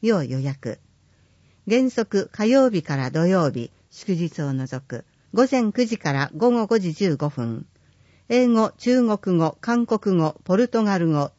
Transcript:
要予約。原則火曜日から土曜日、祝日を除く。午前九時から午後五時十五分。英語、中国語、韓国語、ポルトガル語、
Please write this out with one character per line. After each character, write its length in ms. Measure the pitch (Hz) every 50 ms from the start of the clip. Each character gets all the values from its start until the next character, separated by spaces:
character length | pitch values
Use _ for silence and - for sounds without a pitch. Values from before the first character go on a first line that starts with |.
要 200 | - 226 220 180
予 160 | 143 123 127 131
約。 400 | 135 139 135 139 - 117 107 - _ _ _ _ _ _ _ _ _ _ _ _ _ _ _ _ _
原 220 | 202 220 254 262 254
則 400 | - - 220 - - 196 - -
火 140 | - - 208
曜 260 | 220 254 269 262 254
日 120 | 214 175
か 140 | 151 - 147
ら 140 | 135 131 127
土 160 | 139 156 165
曜 240 | 180 190 185 160 139
日、 200 | 110 127 117 - - _ _ _
祝 220 | - - - -
日 300 | 185 160 175 160 - -
を 100 | 151 139
除 340 | 135 131 131 131 - 131 -
く。 200 | _ 127 117 - _ _ _ _ _
午 160 | - 202 262 254
前 220 | 269 254 233 208
九 140 | - - 247
時 100 | 220 226
か 160 | - - 156
ら 180 | 139 135 143 - -
午 140 | 156 214 247
後 160 | 240 233 220
五 120 | 196 226 220
時 140 | 190 170
十 240 | 156 - 202 185 147
五 140 | 135 151 147
分。 360 | - - 120 117 113 123 - - _ _ _ _ _ _ _ _ _ _ _ _
英 200 | 233 247 254 240
語、 260 | 233 220 220 - -
中 240 | _ - 240 247 254 240 226 208
国 220 | 196 - 190 180 165
語、 180 | 165 156 - -
韓 240 | - 226 233 240 233
国 280 | - 226 214 - 208 185 175
語、 200 | 160 156 151 - _
ポ 140 | - 185 196
ル 100 | 247 240
ト 140 | - 226
ガ 160 | 220 208 196 180
ル 100 | 170 165
語、 240 | 156 147 143 139 -